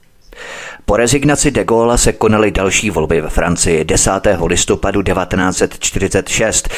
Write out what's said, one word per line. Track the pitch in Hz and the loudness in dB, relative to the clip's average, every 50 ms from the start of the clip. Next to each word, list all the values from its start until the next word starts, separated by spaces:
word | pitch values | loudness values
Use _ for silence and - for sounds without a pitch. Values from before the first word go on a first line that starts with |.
| _ _ _ _ _ - - - - - - - - - - - - | _ _ _ _ _ -20 -20 -18 -18 -16 -16 -16 -16 -16 -18 -8 -2
Po | - 113 110 | 0 2 2
rezignaci | 120 - 139 143 139 147 143 - - 147 | 2 2 2 2 2 2 2 2 2 0
de | - 110 95 | 0 0 0
Gaulle | - 113 117 117 117 120 117 | 2 2 2 4 2 2 2
se | - 120 - | 2 2 2
konaly | - 113 107 107 107 107 101 | 2 2 2 4 4 2 2
další | 87 95 95 95 - - - 104 | 2 0 0 0 0 -2 -2 -2
volby | 85 80 78 76 82 80 | -2 -2 0 0 0 0
ve | 78 76 | -2 -2
Francii | - - 82 87 85 - - 90 82 78 78 | -2 0 0 0 0 0 0 0 0 0 0
desátého | 78 78 - - 104 98 98 - 104 95 87 82 85 | 0 0 0 2 0 0 0 2 0 0 0 0 0
listopadu | 90 87 - - 101 - - 98 98 101 | 0 0 0 0 0 0 0 -2 -2 0
devatenáct | 92 95 92 92 90 - 92 92 92 92 90 - | 0 0 0 -2 -2 -2 0 0 0 0 0 0
set | 101 90 - - | -2 -2 -2 -4
čtyřicet | - - - - 95 87 - 98 - - | -6 -4 -2 -2 -2 0 0 -2 -2 -2
šest, | - - 110 107 87 - - - - | -2 -2 0 0 0 0 -2 -2 -4